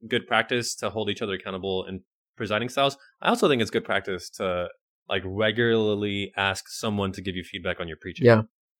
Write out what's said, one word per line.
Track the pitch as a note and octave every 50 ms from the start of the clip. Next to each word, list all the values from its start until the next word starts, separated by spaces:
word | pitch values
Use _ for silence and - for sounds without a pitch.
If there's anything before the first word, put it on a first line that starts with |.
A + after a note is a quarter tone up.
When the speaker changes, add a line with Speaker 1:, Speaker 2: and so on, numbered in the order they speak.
| A#2 A2
Speaker 1:
good | B2 A#2 -
practice | - A#2 A2 A2+ - B2+ A#2+ A#2 - -
to | - A#2+ G2+
hold | F2+ A2+ G#2+ G2+
each | G#2 -
other | A#2 G2+ F#2+
accountable | F#2 - G#2 F#2+ F#2 F#2+ G2 F#2+ F#2+ F2+
in | F#2 F#2+ F#2 - _ _ _ _ _ _
presiding | - A#2 G2 G#2+ G#2+ A#2 B2
styles. | - C#3+ C#3 C#3 C#3 - - - _ _
I | - E3+
also | A#3 A#3+ A3 E3
think | C#3 A#2+
it's | A2 -
good | - A2+ -
practice | - G#2 G2 - - F#2+ F2 - - -
to, | - G#2 F#2 F2+ F2+ F2 F2 - _ _ _ _ _ _ -
like, | G2+ G2 F#2
regularly | F#2 F#2+ G2+ G#2+ G#2+ G#2+ A#2 A#2+ A#2 A2+ A2+ G#2+ G#2+ G#2 G2+ G#2 G#2 G2+ G2+ G2+ F#2+ -
ask | G2+ G2 G2 F#2+ - - -
someone | - - - A2+ G#2 G2+ G2 F#2+
to | F#2 -
give | F2+ G2 F2
you | F2+ E2
feedback | - - G2 F2 F#2+ F2 -
on | F2+ E2+
your | D#2+ -
preaching. | - A#2 A2+ - C#3
Speaker 2:
Yeah, | A#2+ A#2 A2 A2 - _ _ _ _ _